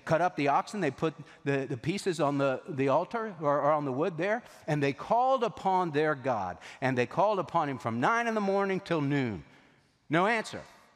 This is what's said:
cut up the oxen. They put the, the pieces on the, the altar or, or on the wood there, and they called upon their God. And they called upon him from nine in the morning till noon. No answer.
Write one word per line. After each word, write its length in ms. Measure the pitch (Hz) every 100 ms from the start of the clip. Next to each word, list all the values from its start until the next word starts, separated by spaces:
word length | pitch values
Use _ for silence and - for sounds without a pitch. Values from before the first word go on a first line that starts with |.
cut 160 | - 160
up 160 | 180 190
the 120 | 143
oxen. 340 | 156 - 214
They 80 | 156
put 240 | 127 160 147 - -
the, 200 | 139 139 135
the 120 | 127
pieces 420 | 147 196 196 156
on 160 | 143 143
the, 240 | 139 127 -
the 200 | 139 135
altar 460 | 143 180 233 220 165
or, 180 | 147 143
or 140 | 139
on 140 | 151 143
the 60 |
wood 260 | 127 180 156
there, 240 | 190 233 - - -
and 160 | 151
they 100 | 139
called 500 | 135 - 226 262 262
upon 500 | 226 - 190 185 175
their 220 | 143 156
God. 440 | 143 127 113 92 87 - -
And 160 | 131 127
they 80 | 120
called 320 | - 202 196
upon 320 | 156 170 147
him 80 | 131
from 220 | 120 113
nine 260 | 147 226 233
in 80 |
the 60 | 220
morning 380 | 196 196 196 185
till 200 | - 170
noon. 440 | 139 143 123 92 - - - _ _ _ -
No 160 | 156 196
answer. 340 | 226 208 87 73 - -